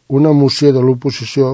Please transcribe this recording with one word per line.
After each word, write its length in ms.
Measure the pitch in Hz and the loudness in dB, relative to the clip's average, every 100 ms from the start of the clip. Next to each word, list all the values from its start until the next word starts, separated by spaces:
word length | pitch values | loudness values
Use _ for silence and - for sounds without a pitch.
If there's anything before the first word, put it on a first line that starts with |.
| _ | _
una 220 | 139 156 | 0 2
moció 380 | 147 139 - 147 | 2 2 2 0
de 80 | 131 | 2
l'oposició 720 | 127 127 139 - 113 - 135 | 0 0 -4 -8 -8 -2 -2